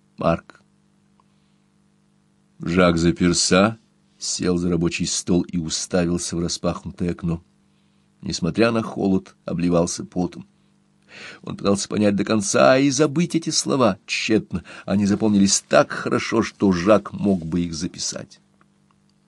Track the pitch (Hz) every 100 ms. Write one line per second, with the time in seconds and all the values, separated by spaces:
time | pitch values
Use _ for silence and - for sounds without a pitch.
0 | _ - 82 82 - - _ _ _ _
1 | _ _ _ _ _ _ _ _ _ _
2 | _ _ _ _ _ - - 87 90 82
3 | 85 82 90 85 - 92 104 113 _ _
4 | _ _ - - 87 87 87 85 82 -
5 | 85 - - 90 - 90 78 - - 90
6 | 85 87 - 85 85 - 87 82 - -
7 | 90 85 87 82 _ _ _ _ _ _
8 | _ _ - 82 85 82 117 117 117 -
9 | 98 95 - _ - 82 87 85 87 -
10 | 92 90 87 - - _ _ _ _ _
11 | _ - - - - - 95 101 - -
12 | 104 101 95 110 101 120 135 131 143 131
13 | 151 139 175 165 160 156 - 139 117 95
14 | - - - 107 - 87 - - - 98
15 | 101 98 110 104 98 - - 143 143 -
16 | - 123 - 113 101 - 101 87 90 104
17 | 101 98 101 95 80 87 87 80 87 -
18 | - - - _ _ _ _ _ _ _
19 | _ _